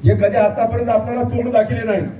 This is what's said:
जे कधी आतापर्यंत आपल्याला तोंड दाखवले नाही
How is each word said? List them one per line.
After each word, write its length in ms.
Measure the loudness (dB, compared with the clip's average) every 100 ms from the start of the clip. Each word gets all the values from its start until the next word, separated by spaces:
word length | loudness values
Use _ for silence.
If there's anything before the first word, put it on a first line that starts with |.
जे 100 | 4 4
कधी 200 | 2 4
आतापर्यंत 520 | 2 2 -2 -2 0
आपल्याला 340 | 0 0 -4 -4
तोंड 240 | -2 0
दाखवले 320 | 0 0 -2
नाही 180 | -2 -2 -4